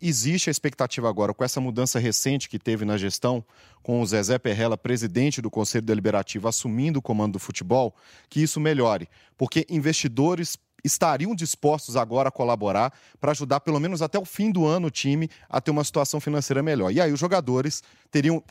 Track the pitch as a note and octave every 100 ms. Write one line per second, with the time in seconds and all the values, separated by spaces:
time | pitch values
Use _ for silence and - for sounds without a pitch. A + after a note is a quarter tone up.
0 | F3 B2+ A#2 F3 - D3 D3 - B2 -
1 | A#2 G2 G2+ G2+ B2 - B2+ A#2 B2+ B2
2 | A#2 G#2 C3+ C#3 - G#2+ - A2 G#2+ G#2
3 | F#2+ - B2 B2 A2+ _ - _ - A#2+
4 | A2+ G#2+ G2+ B2 B2 G2+ A#2 A2 A#2+ B2
5 | A2 F2+ C#3 C3+ A2+ G#2+ G#2+ A#2+ A2+ G#2+
6 | G2+ G2+ F#2+ A2 A2 A2 B2+ A2+ D3 C#3+
7 | - G#2+ G#2+ F#2+ - F#2 F2+ B2 A#2+ -
8 | - - _ D3 D#3 - D3+ D3 A#2 G2+
9 | E2 _ _ _ B2+ D#3+ D#3 E3+ C#3+ D#3
10 | C#3+ A#2 D3+ F3+ F3 - _ _ F3 -
11 | E3+ C3+ F3+ G#3+ D#3+ - D3 D3+ - B2
12 | A2+ A#2+ C3 - A#2+ A#2 G#2 G2 B2 -
13 | - _ C#3+ D3+ C#3 C#3 - D3 E3 F3
14 | D#3 G3+ F#3 - G#3+ F#3 D#3 E3+ E3+ -
15 | C#3 C#3+ D#3+ - - - - D3+ C#3+ D#3
16 | C#3 D3+ D3 D3 C3+ C3+ D#3 C#3+ F#2 B2
17 | E3+ C#3+ F3 F#3 C3 B2+ C#3 - - _
18 | _ D3+ C#3+ E3 -